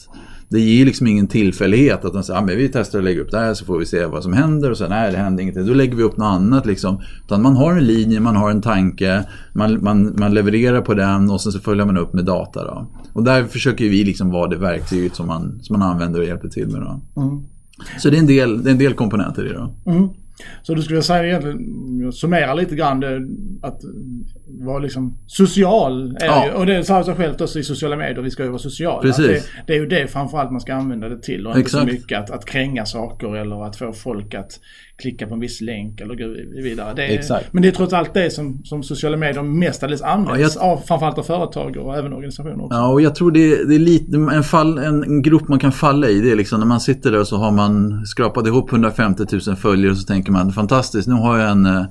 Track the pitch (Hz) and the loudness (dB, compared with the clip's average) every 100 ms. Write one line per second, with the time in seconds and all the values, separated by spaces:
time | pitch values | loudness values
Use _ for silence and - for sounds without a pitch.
0 | - - - - - 110 110 120 135 123 | -18 -20 -18 -18 -2 2 6 6 6 4
1 | 120 104 98 117 98 90 95 110 139 95 | 2 2 2 2 2 2 2 4 4 2
2 | 95 95 92 92 98 98 135 131 101 104 | -2 -4 -4 -2 0 0 0 -2 -2 0
3 | 92 85 71 107 113 104 90 85 85 87 | 0 0 -2 -2 -2 -4 -4 -4 -2 -2
4 | 85 76 87 101 156 151 139 107 85 104 | -2 -4 0 2 2 2 0 -2 -2 -2
5 | 110 92 98 92 95 92 98 135 131 120 | 0 0 -2 -2 -4 -2 2 2 2 2
6 | 110 - 107 92 98 135 113 95 95 95 | 0 0 0 2 4 2 2 -2 -2 -4
7 | - - - 101 127 127 156 180 123 113 | -6 -12 -2 2 4 4 4 4 4 4
8 | 110 110 117 104 104 107 113 101 92 - | 2 2 2 2 2 2 2 2 2 0
9 | 95 98 101 - - - 110 107 101 104 | 0 0 -2 -10 -8 -2 0 2 2 2
10 | 104 101 104 104 104 110 123 123 - 101 | 2 2 2 4 4 2 2 2 0 0
11 | 98 98 101 98 110 95 - 104 101 92 | 2 2 2 0 -2 -4 -2 0 2 0
12 | 82 92 90 90 - - - - 120 - | 0 -2 0 -2 -4 -8 -10 -10 -12 -14
13 | - 110 120 131 120 117 135 120 107 98 | -8 0 2 4 2 -2 -2 2 2 4
14 | 101 90 92 90 87 85 95 85 - 92 | 2 0 0 0 -2 -2 -2 -2 -2 -2
15 | 90 - 85 82 87 101 - 104 95 87 | -2 -4 -6 -4 -6 -8 -4 0 0 0
16 | 85 85 85 87 95 110 107 104 - - | -2 -2 -2 -4 -8 -6 -6 -6 -8 -10
17 | - 143 135 143 143 - - - - - | -10 -6 -4 -4 -12 -18 -20 -20 -16 -2
18 | 147 156 151 135 123 110 127 131 135 120 | 2 4 6 4 4 0 2 4 2 2
19 | 110 104 - - 101 - - - - 170 | -2 -2 -4 -6 -8 -6 -10 -8 0 2
20 | 190 - - - - - - 160 151 160 | 2 -2 -20 -20 -20 -12 -6 -4 -2 -2
21 | 151 175 170 180 147 143 - - 131 127 | 2 2 2 -2 -4 -8 -8 -10 -6 -4
22 | 127 123 160 175 135 151 180 156 147 131 | -4 -4 0 2 2 0 -2 -2 0 0
23 | 135 131 135 - - - 139 - 143 - | -2 -4 -8 -10 -10 -10 -10 -12 -14 -14
24 | 131 120 120 - - 135 127 139 143 127 | -12 -10 -12 -14 -18 -12 -6 -4 -4 -4
25 | 127 - - - 190 196 185 220 139 127 | -6 -8 -4 2 4 4 4 4 2 -2
26 | 131 131 160 147 131 196 180 185 185 190 | -6 -4 2 4 2 0 0 0 2 2
27 | 170 165 165 - 165 156 139 139 151 147 | 2 -2 -2 -2 -4 -4 -6 -4 -4 -4
28 | 147 127 127 120 131 123 - - 165 131 | -6 -6 -6 -6 -6 -6 -10 -6 -4 0
29 | 131 131 143 92 - - - 151 147 180 | 2 4 2 2 -4 -10 -2 -2 0 -2
30 | 135 139 139 151 127 127 120 131 135 117 | -2 -6 -4 -4 -4 -6 -6 -6 -4 -6
31 | 110 120 - - 107 123 127 147 127 123 | -8 -10 -8 -8 -2 0 0 0 -2 -4
32 | - 104 104 127 - 139 135 127 104 117 | -6 -6 -6 -12 -8 -6 -4 -4 -6 -8
33 | 113 - 113 107 104 104 104 104 117 107 | -8 -8 -8 -6 -8 -8 -10 -10 -12 -10
34 | 131 107 104 101 92 - - - - - | -8 -8 -8 -12 -14 -18 -20 -20 -20 -12
35 | 131 123 107 113 117 - 110 110 107 104 | -10 -10 -8 -8 -8 -8 -10 -8 -10 -12
36 | 107 113 113 110 - 135 131 113 107 131 | -12 -10 -10 -12 -14 -10 -8 -8 -8 -6
37 | 139 143 - 127 - 185 185 180 180 180 | -4 -4 -2 -4 -2 2 4 2 0 0
38 | - 202 165 151 147 131 - 147 139 147 | 0 0 -2 -2 -8 -10 -10 -10 -8 -6
39 | 151 156 151 143 143 156 175 - 139 147 | -4 -2 -2 -2 -2 0 0 -2 -4 -4
40 | 143 190 170 131 151 156 185 151 - 165 | -2 0 0 2 2 2 0 0 0 0
41 | 156 135 - 175 165 151 139 139 131 143 | 0 -2 -4 -4 -4 -6 -6 -8 -6 -6
42 | 143 131 139 - 147 - 127 120 123 139 | -6 -8 -12 -10 -10 -8 -4 0 4 6
43 | 156 147 175 156 160 147 120 151 170 165 | 4 4 4 6 6 4 6 6 6 4
44 | - 147 151 151 143 170 156 156 151 147 | 4 0 2 2 4 4 4 0 0 -2
45 | 143 147 151 156 156 139 139 - 151 139 | 0 2 4 2 2 2 2 2 2 4
46 | 135 101 123 107 101 110 113 120 - 127 | 4 4 4 2 2 2 2 2 2 0
47 | 127 107 101 101 107 104 104 104 104 104 | 2 2 2 0 2 4 4 2 2 -2
48 | 104 - 113 123 110 123 127 117 110 104 | -4 -2 0 0 2 2 2 2 2 2
49 | 110 95 101 101 104 95 110 98 95 98 | 0 0 -2 -2 -2 0 2 4 4 2
50 | - 98 92 95 95 98 104 131 123 110 | 0 -2 2 2 2 0 2 2 0 -2
51 | 107 123 117 117 107 101 95 92 92 | 0 2 2 2 4 4 4 2 -2